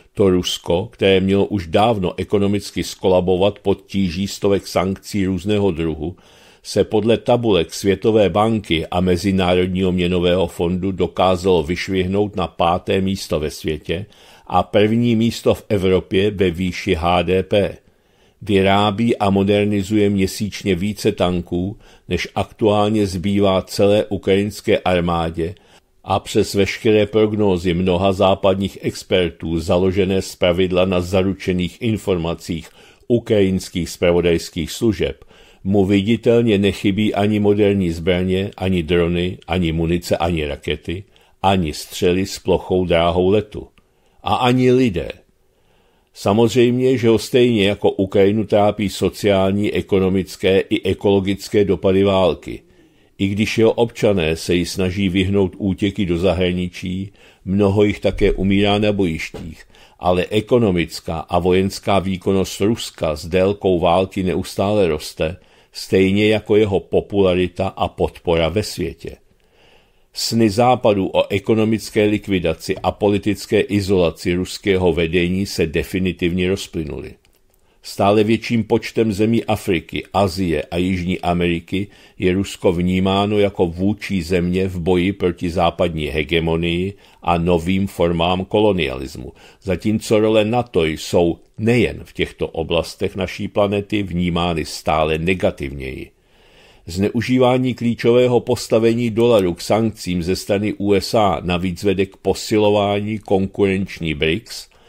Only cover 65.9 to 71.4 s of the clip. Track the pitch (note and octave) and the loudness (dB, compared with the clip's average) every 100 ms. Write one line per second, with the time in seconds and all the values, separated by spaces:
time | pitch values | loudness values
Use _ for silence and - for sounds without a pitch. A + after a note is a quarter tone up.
65.9 | F#2+ F#2+ G2+ G#2+ G#2+ - G#2+ G#2+ F#2+ - | 2 4 2 2 0 2 2 2 0 -2
66.9 | F#2+ - G2+ F#2+ F2+ F2+ - F#2+ - F2+ | -2 0 2 2 2 0 -2 -6 -4 -4
67.9 | - E2+ - - E2 D#2+ F2+ G2+ - E2 | -2 -4 -4 0 2 2 0 -4 -6 -8
68.9 | - - - _ _ _ _ _ _ _ | -8 -16 -18 _ _ _ _ _ _ _
69.9 | _ _ - - A2+ A2+ G2 A#2+ B2 A#2+ | _ _ -10 -4 2 2 4 2 4 2
70.9 | G2+ F#2 - - G2+ | 2 2 0 0 -2